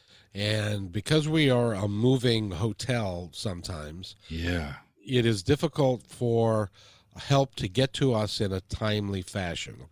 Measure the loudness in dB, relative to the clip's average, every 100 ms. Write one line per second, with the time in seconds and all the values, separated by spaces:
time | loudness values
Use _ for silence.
0 | _ -20 _ -4 0 0 0 -4 -4 -6
1 | 0 2 2 2 4 4 2 0 -2 2
2 | 4 4 4 2 0 -2 -4 -4 -2 -2
3 | -2 -6 -10 -8 -8 -6 -8 -10 -10 -12
4 | -14 -18 -10 -6 -2 -2 -4 -10 _ _
5 | -2 2 4 2 2 0 0 2 2 2
6 | -4 -4 0 4 4 2 -2 -8 -20 -20
7 | _ -8 2 2 2 -2 -4 0 0 2
8 | 2 2 0 -2 -2 -2 -6 -4 0 0
9 | -2 -4 -4 -4 -4 -6 -10 -14 -18